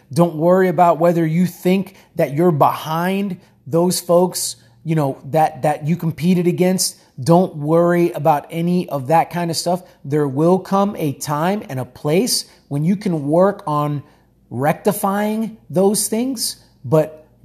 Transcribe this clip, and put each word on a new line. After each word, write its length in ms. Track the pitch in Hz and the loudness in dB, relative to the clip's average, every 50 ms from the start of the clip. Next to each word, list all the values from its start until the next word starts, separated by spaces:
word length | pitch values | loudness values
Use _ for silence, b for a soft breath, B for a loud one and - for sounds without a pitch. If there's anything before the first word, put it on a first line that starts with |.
| b b | b b
Don't 240 | 127 139 175 175 156 | 0 0 0 0 0
worry 320 | 151 156 175 185 190 185 185 | 0 2 2 4 4 4 2
about 300 | 170 175 180 170 165 151 | 4 4 4 4 4 4
whether 280 | 170 175 175 170 165 | 2 2 2 2 0
you 200 | 160 156 170 180 | 0 2 0 0
think 500 | 170 - - - 180 185 196 185 - b b b b b | 0 -2 -2 0 0 0 0 -2 -6 b b b b b
that 180 | - 165 135 139 | -2 -2 -2 0
you're 180 | 143 175 180 | 2 2 2
behind 880 | 165 139 151 123 - - - 151 160 165 175 185 196 196 202 202 185 180 b b b b - | 4 4 2 2 2 -2 -6 -6 -4 -2 -2 -2 -2 -2 -4 -6 -8 -10 b b b b -12
those 360 | 135 120 165 175 185 180 - | -4 0 0 2 2 0 -2
folks, 560 | - - 175 175 185 180 180 - - - - b b b b b - | -2 2 2 4 4 2 -2 -6 -8 -8 -10 b b b b b -6
you 120 | 156 165 | -2 -2
know, 260 | 160 147 135 135 - - | 0 0 -2 -4 -6 -10
that, 360 | 143 123 156 156 147 - 131 | -4 0 2 2 2 0 -2
that 260 | 120 151 151 143 151 143 | -2 -2 -2 -2 -2 -4
you 80 | 175 | -4
competed 520 | 175 - 165 - - 143 180 190 175 175 175 | -2 -2 -6 -6 -2 0 0 2 2 2 0
against. 520 | 165 143 175 185 190 180 - - b b b b b - 127 | 0 2 2 0 2 0 -2 -4 b b b b b -8 0
Don't 320 | 113 165 175 185 185 185 | 4 4 4 4 2 -2
worry 560 | 156 143 151 160 170 175 175 175 175 170 170 | -6 -2 0 2 2 4 4 2 2 2 0
about 360 | - 151 143 160 151 143 143 - | 0 -2 0 0 0 0 -2 -6
any 400 | 170 165 170 175 180 180 175 - | -8 -4 -2 0 0 0 -2 -2
of 180 | - 143 127 123 | -6 -6 -2 2
that 220 | 160 165 147 - | 2 2 2 0
kind 200 | - 175 175 170 | -2 -6 -4 -4
of 40 | 160 | -4
stuff. 280 | - - 170 180 180 180 b b b b | -4 -2 -2 -4 -4 -4 b b b b
There 240 | 139 143 151 147 143 | -4 -2 0 0 0
will 320 | 131 139 156 170 185 185 | 0 0 2 4 2 2
come 360 | 180 - 190 196 202 208 208 - | 0 0 0 0 0 0 -2 -4
a 160 | 170 147 131 | -4 -4 -4
time 500 | - - 147 151 147 160 180 208 214 - - | -6 -6 -6 -4 -2 0 -2 -2 -2 -6 -8
and 100 | 135 131 | -8 -8
a 60 | 123 | -8
place 640 | - - - - 147 151 185 247 247 - - - b b b b b | -8 -10 -8 -4 0 0 2 0 0 -2 -4 -6 b b b b b
when 160 | 143 143 151 | -4 -2 0
you 140 | 170 208 196 | 0 0 0
can 300 | - 196 170 156 139 143 | 0 -2 -2 -2 -2 0
work 360 | 151 175 185 202 196 202 - - | 2 4 4 4 2 -2 -6 -4
on 360 | 151 147 147 147 147 143 b b b b b b b b _ - | -4 -2 -2 -2 -4 -6 b b b b b b b b _ -12
rectifying 1080 | 113 117 135 151 170 - - 208 190 - - 196 196 208 208 214 214 220 226 - - - _ - | -6 -2 0 0 0 0 0 -2 -2 0 -2 -2 -2 -2 -2 -2 -2 -4 -4 -6 -8 -14 _ -4
those 400 | 143 175 190 196 214 190 - - | 0 2 2 2 2 0 -2 -2
things, 560 | - 220 247 262 269 226 - - - - - _ _ _ - | -2 -2 -2 -2 -4 -6 -6 -8 -8 -10 -16 _ _ _ -6
but 460 | 120 139 156 151 123 - - - _ _ _ | 0 2 2 2 0 -4 -16 -20 _ _ _